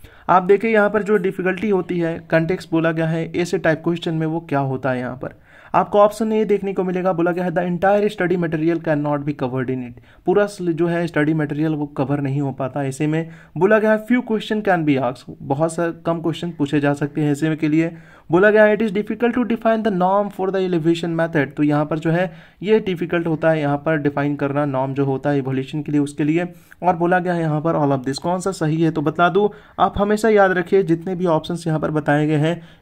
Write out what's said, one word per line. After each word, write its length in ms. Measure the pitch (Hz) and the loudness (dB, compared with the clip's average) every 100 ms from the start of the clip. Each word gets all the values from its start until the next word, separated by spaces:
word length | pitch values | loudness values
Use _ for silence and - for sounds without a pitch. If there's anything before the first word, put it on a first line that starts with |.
| - - - | -20 -8 2
आप 140 | 180 | 2
देखें 280 | 180 202 226 | 4 2 4
यहाँ 200 | 214 202 | 2 2
पर 120 | 214 | 0
जो 140 | 190 208 | 2 2
डिफिकल्टी 540 | 185 185 180 180 214 | 0 -2 -2 -2 0
होती 280 | 190 170 175 | 0 0 -2
है, 200 | 165 165 - | -2 -4 0
कॉन्टेक्स्ट 400 | 165 165 180 - | 0 0 -4 -2
बोला 220 | 165 165 | 0 0
गया 140 | 165 160 | 0 -2
है 260 | 165 165 | -2 -4
ऐसे 260 | 170 175 185 | -4 -2 0
टाइप 220 | 165 156 | 0 0
क्वेश्चन 300 | 165 175 170 | -2 -4 -2
में, 120 | 160 160 | -2 -2
वो 140 | 165 | -4
क्या 180 | 165 139 | -2 -2
होता 320 | 135 131 131 | -2 -4 -4
है 80 | 127 | -4
यहाँ 180 | 123 127 | -6 -8
पर। 240 | - - - - - | -12 -14 -20 -20 -2
आपको 240 | 170 180 202 | 0 2 4
ऑप्शन 340 | 208 - 220 | 4 2 -2
ए 120 | 214 | 0
देखने 280 | 214 202 196 | 2 0 -2
को 120 | 190 | -2
मिलेगा, 280 | 185 180 185 | -2 -2 -2
बोला 180 | 170 175 | 0 0
गया 140 | 175 | 0
है, 60 | 180 | -2
"The 120 | 175 | -2
entire 460 | 180 175 190 208 208 | -2 0 2 2 0
study 280 | 208 175 180 | 0 0 0
material 340 | 170 165 160 165 | 0 0 0 0
cannot 400 | 165 147 147 147 | 0 -2 0 -2
be 160 | 143 | -4
covered 320 | 139 127 131 127 | -4 -4 -4 -4
in 160 | 131 | -6
it," 180 | 123 120 - - - | -8 -14 -20 -8 2
पूरा 200 | 190 202 | 2 2
स-, 160 | 202 | -2
जो 240 | 175 156 170 | -4 0 0
है 200 | 170 170 | 0 -2
स्टडी 280 | 156 151 | 0 0
मटेरियल 400 | 160 147 147 156 | 0 -2 -2 -2
वो 120 | 147 147 | -2 -4
कवर 340 | 147 131 143 | -4 -2 -2
नहीं 200 | 139 143 | -2 -2
हो 120 | 139 | -4
पाता। 320 | 131 131 143 | -4 -6 -4
ऐसे 220 | 135 135 151 | -4 -2 -2
में 240 | 156 165 - - 151 | -2 -4 -12 -10 0
बोला 220 | 190 214 | 4 4
गया 140 | 214 | 4
है, 140 | 214 214 | 0 2
"Few 160 | 247 | 0
question 400 | 240 214 - 214 | 0 -2 -2 -2
can 240 | 208 175 151 | 2 2 2
be 100 | 131 | 2
asked," 340 | 123 127 - - | 0 -4 -14 -10
बहुत 300 | 139 139 165 | -4 -2 -2
सा 180 | 165 170 165 170 | 0 -4 -4 -4
कम 140 | 170 | -2
क्वेश्चन 300 | 165 156 175 | -2 -4 -6
पूछे 300 | 165 143 151 | -4 0 2
जा 120 | 143 | 2
सकते 280 | 143 143 156 | 0 -2 -2
हैं 120 | 147 | 0
ऐसे 160 | 143 160 | 0 0
में 100 | 151 | 0
के 100 | 156 | 0
लिए। 240 | 156 165 165 - - - | 2 0 -4 -20 -18 0
बोला 200 | 170 208 | 4 6
गया 140 | 214 | 6
है, 120 | 214 208 | 6 4
"It 40 | |
is 100 | 220 | 0
difficult 420 | 196 208 214 240 247 | -2 -4 -2 0 0
to 80 | |
define 380 | 220 233 226 220 | -2 0 0 0
the 100 | 220 | 0
norm 360 | 180 180 202 202 | 0 2 2 0
for 160 | 190 190 | -4 -2
the 120 | 190 185 | -2 0
elevation 460 | 175 160 170 170 | 0 2 0 0
method," 320 | 165 165 165 135 147 | -2 0 0 -2 0
तो 60 | |
यहाँ 220 | 147 147 | 0 2
पर 140 | 151 160 | 0 -2
जो 120 | 165 | 0
है 220 | 170 185 - - - | 0 -2 -6 -20 -6
ये 160 | 185 220 | 2 2
डिफिकल्ट 460 | 214 175 170 175 165 | 2 -4 -2 -2 -2
होता 240 | 156 165 | 0 2
है 100 | 160 | 2
यहाँ 160 | 143 143 | 0 -2
पर 200 | 160 156 | 0 0
डिफाइन 400 | 143 143 143 143 | 0 0 -2 -2
करना 280 | 139 139 | -2 -2
नॉर्म 300 | 147 131 135 | -2 -2 -2
जो 100 | 135 | -2
होता 260 | 139 131 147 | -2 0 0
है 80 | 143 | -2
इवोल्यूशन 440 | 131 131 135 151 | -2 -4 -4 -6
के 100 | 147 | -2
लिए, 80 | 147 | 0
उसके 240 | 139 - | -2 -2
लिए। 200 | 151 165 175 - - - | 0 0 -2 -10 -20 -4
और 140 | 170 165 | 0 2
बोला 220 | 175 185 | 2 2
गया 160 | 180 | 0
है 60 | 170 | -2
यहाँ 200 | 160 151 | 0 0
पर 140 | 165 165 | 0 0
all 220 | 143 135 | 0 0
of 60 | |
this, 140 | 127 135 | -2 -6
कौन 220 | 170 180 | -4 -4
सा 100 | 196 | -4
सही 320 | 185 156 160 | -2 -2 2
है? 80 | 160 | 0
तो 120 | 160 | 0
बता 260 | 147 156 175 | -2 2 2
दूँ, 200 | 185 208 - - - | 2 0 -2 -10 -2
आप 160 | 190 190 | 0 0
हमेशा 300 | 208 214 226 | 0 2 4
याद 220 | 208 190 | 4 4
रखिए 320 | 185 180 196 | 2 0 2
जितने 320 | 165 165 175 | 2 0 -2
भी 120 | 180 180 | -2 0
ऑप्शंस 400 | 156 156 170 165 | 0 -2 -6 -2
यहाँ 140 | 156 | -2
पर 100 | 160 | -2
बताए 360 | 156 147 147 151 | -2 0 2 2
गए 100 | 151 | 2
हैं 260 | 160 170 - - | 0 -2 -10 -6